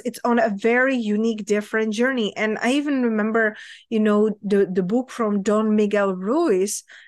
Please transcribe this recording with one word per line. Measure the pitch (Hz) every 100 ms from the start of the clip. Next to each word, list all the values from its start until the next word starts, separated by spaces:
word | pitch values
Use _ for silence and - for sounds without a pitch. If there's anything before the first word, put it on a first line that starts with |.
| 240
it's | -
on | 247 240
a | 226 202
very | 226 240 262 254
unique, | 208 208 226 214
different | 202 208 208 220 220
journey. | 208 254 254 208 -
And | 214 214
I | 240
even | 285 294 269
remember, | 240 214 214 226 214 214 - - _
you | 220
know, | 214 208 220 208
the, | 196 202 185
the | 185
book | 180 240 254
from | - 214 208
Don | 202 214 220 214
Miguel | 208 208 196
Ruiz, | 185 190 302 330 185 202 - - -